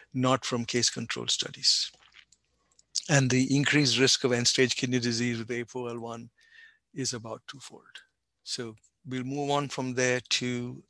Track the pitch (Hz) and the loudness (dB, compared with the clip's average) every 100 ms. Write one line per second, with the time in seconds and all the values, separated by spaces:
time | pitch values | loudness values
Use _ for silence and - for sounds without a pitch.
0 | - 131 127 131 - 120 117 120 113 - | -8 0 2 2 0 -4 -2 0 0 -2
1 | 117 123 120 - - - - - - - | -6 -6 -2 -2 -4 0 2 2 -2 -8
2 | _ - _ _ _ _ _ _ _ - | _ -20 _ _ _ _ _ _ _ -8
3 | - 143 131 127 131 135 139 147 135 117 | 2 4 6 2 4 2 4 4 4 4
4 | 135 - 127 123 120 - 127 - 127 123 | 4 4 2 2 2 4 2 2 0 0
5 | 120 117 120 117 110 120 117 127 120 117 | 0 0 -2 -2 -6 -8 -8 -8 -8 -8
6 | 117 117 117 _ _ - - _ _ - | -10 -12 -14 _ _ -20 -20 _ _ -6
7 | 127 120 113 113 - 135 - - - - | -6 -6 -10 -12 -14 -18 -18 -20 -20 -20
8 | _ _ _ _ - - 117 110 _ _ | _ _ _ _ -10 -8 -8 -12 _ _
9 | - 127 127 143 143 143 139 - 127 127 | -8 -6 -4 -4 0 0 0 -4 -2 2
10 | 127 123 - - 123 123 123 135 | 2 2 0 -2 -2 -4 -6 -10